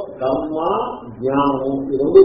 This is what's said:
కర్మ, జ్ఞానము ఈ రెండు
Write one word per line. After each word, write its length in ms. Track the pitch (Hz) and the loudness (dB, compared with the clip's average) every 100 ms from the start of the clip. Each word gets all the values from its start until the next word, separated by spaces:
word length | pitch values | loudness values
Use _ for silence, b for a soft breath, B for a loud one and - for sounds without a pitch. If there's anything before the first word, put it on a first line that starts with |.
| - - | -6 -6
కర్మ, 360 | 131 147 151 156 165 214 - 135 123 110 | -4 -2 -4 -4 -4 -4 -6 -10 -16 -8
జ్ఞానము 500 | 127 139 143 135 135 139 135 | -2 0 0 0 -2 -4 -4
ఈ 60 | 135 | -2
రెండు 180 | 147 190 | 4 6